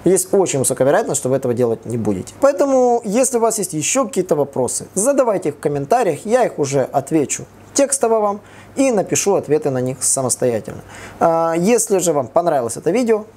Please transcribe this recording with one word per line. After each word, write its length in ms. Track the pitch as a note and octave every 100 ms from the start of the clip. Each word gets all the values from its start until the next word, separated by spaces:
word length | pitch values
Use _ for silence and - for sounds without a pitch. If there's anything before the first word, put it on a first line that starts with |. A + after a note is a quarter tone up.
Есть 280 | - F#3 -
очень 280 | G3+ F3+ C#3
высокая 260 | B2 B2+ C3
вероятность, 360 | E3+ A3+ D#3+
что 80 | C3
вы 80 | C3+
этого 180 | C3 A#2
делать 320 | B2 A2+ -
не 100 | A#2+
будете. 380 | G#2+ F#2+ - -
Поэтому, 640 | C#4 C#4+ C#4+ C4 B3 A#3+
если 340 | A3 G3+ B3+ A#3
у 40 |
вас 160 | A3+ G#3+
есть 160 | F#3
ещё 320 | D#3 D3 B3+ B3
какие-то 300 | - F3+ D#3
вопросы, 500 | C#3 - A#2+ - -
задавайте 560 | - A3+ C#4+ B3+ G3 D3+
их 60 | C#3+
в 40 |
комментариях, 640 | D#3+ C#3+ C#3 A#3 A3+ C#3 G#3+
я 200 | A#3+ G#3+
их 140 | -
уже 240 | C#3 C#3
отвечу 600 | B2 C#3+ B2+ D#3+ C3+ - C3 - -
текстово 460 | - C#4 - A#3 A3+
вам 220 | G#3 G3+ - - - -
и 160 | C4+
напишу 420 | A3 D#3+ C#3 -
ответы 380 | F#3 - D3+ D3
на 100 | B2+
них 220 | B2+ C3
самостоятельно. 800 | - - B2+ - B2+ A2+ G2+ - - - - -
А, 360 | E3+ E3 E3 E3
если 400 | F3+ A#3+ - G3
же 160 | E3+
вам 140 | D3 A#2+
понравилось 500 | - E3+ D3 A#2 D3+
это 140 | D3
видео 340 | G3+ A#3+ A3 G#3